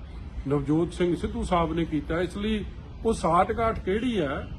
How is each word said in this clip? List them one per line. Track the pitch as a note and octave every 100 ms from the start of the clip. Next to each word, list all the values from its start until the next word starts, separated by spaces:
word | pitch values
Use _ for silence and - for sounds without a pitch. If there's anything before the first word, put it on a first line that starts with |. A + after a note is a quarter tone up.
| - - - - C#3
ਨਵਜੋਤ | C#3+ C3+ D#3 E3
ਸਿੰਘ | - F3+ E3+
ਸਿੱਧੂ | G#3+ A3+
ਸਾਹਿਬ | F#3 F3 D#3+
ਨੇ | E3 D#3+
ਕੀਤਾ। | D3+ - E3
ਇਸ | F3 G3+
ਲਈ | G#3+ G#3+ E3+ - - - A3+
ਉਹ |
ਸਾਠਗਾਠ | - E3+ F3 G3+ A3 A3+ -
ਕਿਹੜੀ | F#3 G#3 B3+ G#3+
ਹੈ, | C#3 E3+ G3